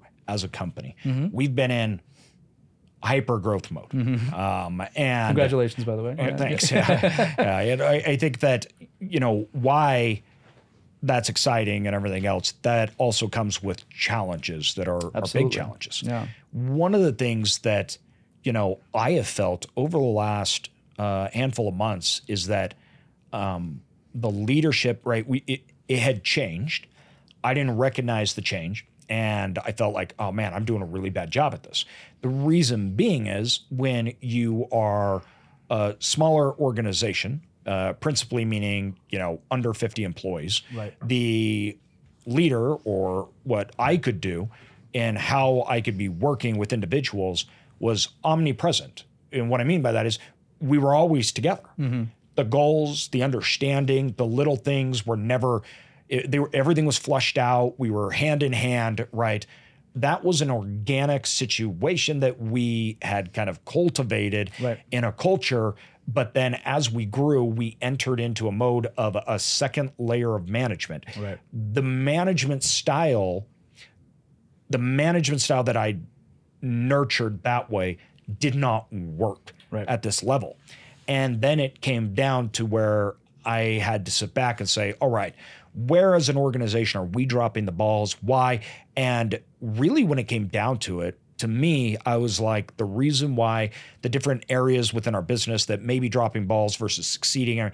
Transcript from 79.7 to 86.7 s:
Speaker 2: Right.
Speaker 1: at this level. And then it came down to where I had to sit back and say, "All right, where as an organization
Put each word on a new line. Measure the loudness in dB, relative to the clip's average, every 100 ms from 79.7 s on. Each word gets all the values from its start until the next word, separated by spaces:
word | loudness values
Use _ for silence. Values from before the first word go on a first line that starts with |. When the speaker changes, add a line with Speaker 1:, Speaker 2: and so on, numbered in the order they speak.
Speaker 2:
Right. | -6 -2
Speaker 1:
at | -2
this | -2 -2
level. | 0 0 -2 -12 -20 -20 -20 -10 -2
And | 0 0 2
then | 2 2
it | 0 -2
came | -2 0 0
down | 2 2 2 0
to | -2 0
where | 2 2 2 0 -4 _ _
I | -2 0 2 0
had | 0 -2 -2
to |
sit | -4 -2
back | 0 0 0
and | -2
say, | -2 -2 0
"All | 0
right, | 0 -2 -8 -20 -20 -14
where | -4 4 6 8
as | 6 4
an | 2
organization | 2 0 0